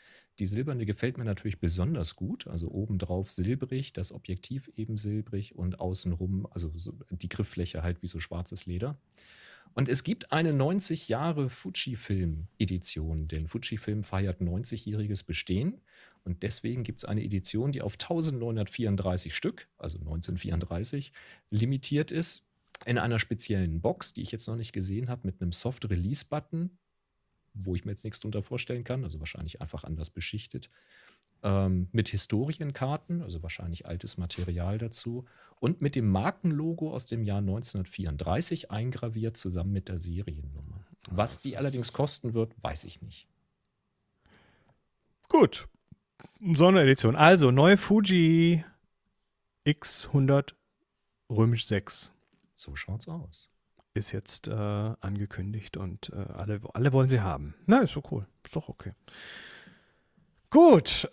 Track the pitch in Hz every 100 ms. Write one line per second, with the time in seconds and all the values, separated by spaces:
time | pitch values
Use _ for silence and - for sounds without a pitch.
0 | - - _ - 95 107 143 127 104 104
1 | 127 127 113 98 101 85 87 90 98 165
2 | 78 - 95 226 - 82 82 95 110 95
3 | 90 90 101 - 92 131 127 131 139 -
4 | 98 - - 92 - 135 - - 110 107
5 | 104 107 107 98 104 - 90 90 90 92
6 | 92 85 92 98 101 87 82 82 87 -
7 | - 90 90 - 101 - 87 80 87 87
8 | 87 82 - 85 90 87 - 87 127 143
9 | _ _ - - - - - - 131 135
10 | - 240 - 156 165 143 139 196 - 165
11 | - 117 165 151 131 - 185 180 - 113
12 | - 98 87 78 85 - 107 90 - 78
13 | 80 78 76 78 80 113 - 110 - 107
14 | 104 95 98 90 90 90 120 110 - 107
15 | 104 98 - 82 - 92 160 262 _ _
16 | - _ 92 87 110 - 113 123 110 110
17 | - 107 - 98 - 107 135 139 101 -
18 | - 170 160 131 117 113 101 - 110 98
19 | 95 90 78 - - - - - - 85
20 | 76 82 - 90 101 87 87 87 110 143
21 | - - - - - 107 117 135 - 143
22 | 156 160 165 - _ _ _ - - 123
23 | 120 113 - 110 - 101 90 82 113 -
24 | - - - 110 - 113 110 - 92 101
25 | 123 123 95 - 87 85 117 - 101 90
26 | 92 143 - 151 - 165 180 _ _ _
27 | _ _ _ _ _ 104 95 87 104 101
28 | 110 - 107 104 - 123 - 123 120 131
29 | 120 78 76 - 78 - 80 - - 78
30 | - - - 107 - 65 - _ _ -
31 | - _ _ _ 104 98 95 92 90 113
32 | 104 101 - 107 139 156 147 139 131 151
33 | - 170 113 85 85 - 87 85 - 87
34 | - - 87 - 87 87 87 107 113 -
35 | 117 120 127 _ - - 127 180 143 139
36 | 110 95 147 - 175 147 160 165 156 123
37 | - 117 104 101 98 104 - 101 87 -
38 | 82 73 - 104 170 - - 107 123 -
39 | 117 110 113 - 95 90 92 98 92 90
40 | 87 85 98 76 69 71 69 - - -
41 | - 92 117 - 139 123 139 127 117 -
42 | 143 - 120 113 113 - - - - -
43 | - - - _ _ _ _ _ _ _
44 | _ _ _ _ _ _ _ _ _ _
45 | _ _ - 320 185 - - _ - -
46 | _ _ - - 196 151 175 190 139 135
47 | 113 123 156 185 135 131 165 202 - 214
48 | 196 180 165 165 170 165 - _ _ _
49 | _ _ _ _ _ _ - 151 - -
50 | - 143 135 139 139 - _ _ _ _
51 | _ _ - 110 113 117 - 101 - -
52 | - _ _ _ _ - - 71 - 110
53 | - 82 - - - _ _ _ _ 104
54 | - 104 - - - 107 104 104 110 113
55 | 98 101 104 - 98 107 98 - 92 92
56 | - - 98 - 98 104 - - 120 131
57 | 131 127 95 69 73 - - 254 208 -
58 | - 110 98 _ - - - - - -
59 | - - - - - - - - _ _
60 | _ _ _ _ - 294 339 196 - -
61 | -